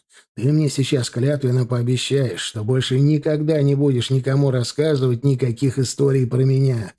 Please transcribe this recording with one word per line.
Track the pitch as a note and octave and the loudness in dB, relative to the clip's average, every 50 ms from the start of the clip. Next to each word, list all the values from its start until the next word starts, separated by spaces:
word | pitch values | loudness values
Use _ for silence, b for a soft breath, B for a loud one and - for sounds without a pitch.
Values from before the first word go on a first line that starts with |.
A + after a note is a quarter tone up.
| _ b b b b b - | _ b b b b b -10
ты | - G#2 C3+ | -4 0 0
мне | D3+ D3+ D#3 C#3+ | 2 2 2 0
сейчас | - - C3+ - - C3+ A#2 - | 0 -2 -2 0 0 -2 -2 -2
клятвенно | - B2 A#2+ C#3 D3 C#3 C#3 B2+ B2 B2+ B2 | -4 -2 -2 0 0 0 0 0 0 0 0
пообещаешь, | A2+ B2 A#2+ A#2+ A#2+ B2+ B2 - - C3 C#3 C3+ A#2+ - - | 0 -2 -2 0 0 -2 -2 -2 -2 0 0 0 -2 -4 -6
что | - - - A2+ A2 | -10 -8 -8 -6 -4
больше | G#2+ B2+ C3 B2 - C3 C3 | -2 0 0 0 0 2 2
никогда | C#3 C#3+ D#3 D3 C#3+ D#3+ D3+ D3+ D3+ D3+ D#3+ D3+ | 4 4 2 2 0 0 -2 -2 0 0 0 2
не | C#3 C#3 C#3 | 2 2 2
будешь | C#3 C#3+ C#3+ C3+ B2 A#2+ - | 2 2 2 2 0 0 0
никому | C3 C3+ B2 C3+ C3+ C#3 C#3+ C#3 | -2 -2 0 0 0 2 2 2
рассказывать | B2+ B2+ A#2+ - - - D3 D#3+ D#3 C3+ B2+ B2+ A#2+ A2+ - | 2 0 -2 -2 -2 -2 0 0 0 0 0 0 0 0 0
никаких | C#3+ C#3 B2 C3+ B2 A2+ - - C3+ - - | 0 0 0 0 -2 -2 -2 -2 -2 0 0
историй | C3 A2+ - - C#3 C#3 C3+ C3+ B2+ | -2 -4 -2 0 0 2 2 2 0
про | A2+ B2 B2+ C3 | 0 0 0 2
меня. | C3+ C3+ C3+ C3+ C3+ B2+ A#2 G2 F2 - | 2 2 2 2 0 0 -2 -6 -10 -12